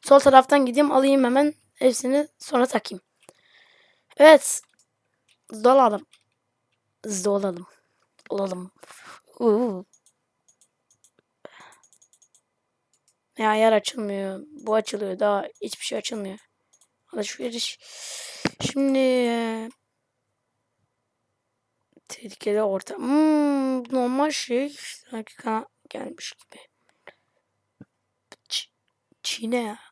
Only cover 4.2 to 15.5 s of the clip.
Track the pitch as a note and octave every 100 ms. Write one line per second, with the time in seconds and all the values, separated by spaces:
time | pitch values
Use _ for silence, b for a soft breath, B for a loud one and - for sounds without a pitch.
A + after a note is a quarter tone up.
4.2 | D4+ D4+ - - _ _ _ _ _ _
5.2 | _ _ _ A3 A3+ C4+ B3 G#3 - _
6.2 | _ _ _ _ _ _ _ _ A3 G3
7.2 | F#3+ G3+ G3 F3 F#3 b b b b _
8.2 | - G3+ G3 F#3 F3+ _ B B B B
9.2 | _ - A#3 G#3 B3 F#3+ F#3+ _ - _
10.2 | _ _ _ _ - _ _ _ - _
11.2 | _ _ - B B B _ - _ _
12.2 | _ - _ _ _ _ _ _ _ _
13.2 | _ - A3 G#3+ A3 A3 G#3 - G#3 G3
14.2 | G3 F#3+ - - G#3+ A3 G#3+ G#3+ G3+ F#3
15.2 | G#3 G3+ -